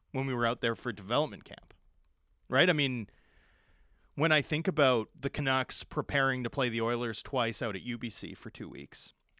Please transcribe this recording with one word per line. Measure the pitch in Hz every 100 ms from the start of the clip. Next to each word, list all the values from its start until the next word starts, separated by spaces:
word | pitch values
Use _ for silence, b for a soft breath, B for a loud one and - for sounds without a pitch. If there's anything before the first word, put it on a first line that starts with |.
| _
when | 135 135
we |
were | 123 117
out | 120
there | 117
for | 113 123
development | 98 95 123 151 101
camp, | - - - - _ _ _ _ _ _ -
right? | 127 180
I |
mean, | 156 139 123 104 _ _ _ _ _ _ _ _ _ _
when | - 160
I | 156
think | 139 151 170
about | 151 139 120 107 -
the | 135
Canucks | - 139 131 127 -
preparing | - 160 - 143 135 127
to | 120
play | - 123
the | 113
Oilers | 113 120 120 107
twice | - 131 117 110
out | 120 98
at |
U | 117 117
B | 117
C | - 85
for | 90 -
two | - 90
weeks, | 64 71 - - - _